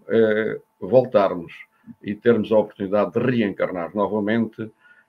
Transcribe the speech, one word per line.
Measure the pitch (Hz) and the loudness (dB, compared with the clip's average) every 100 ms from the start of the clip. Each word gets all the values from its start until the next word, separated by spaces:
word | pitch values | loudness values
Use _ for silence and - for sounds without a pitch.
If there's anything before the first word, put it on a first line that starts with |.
| - | -2
eh, | 113 110 107 107 - _ _ | 2 2 2 -2 -6 _ _
voltarmos | 95 123 123 104 98 90 85 - - _ - - | 2 2 4 2 2 -2 -10 -18 -20 _ -20 -14
e | 101 | -10
termos | 104 120 110 104 | -2 2 2 2
a | 110 | 2
oportunidade | 107 - 98 104 95 | 2 -6 -2 0 0
de | 117 | -2
reencarnar | 123 120 101 90 87 90 82 | 0 0 -2 -2 -4 -4 -6
novamente, | 104 98 107 101 113 110 - 110 _ _ _ | -4 -2 -2 0 -2 -2 -6 -14 _ _ _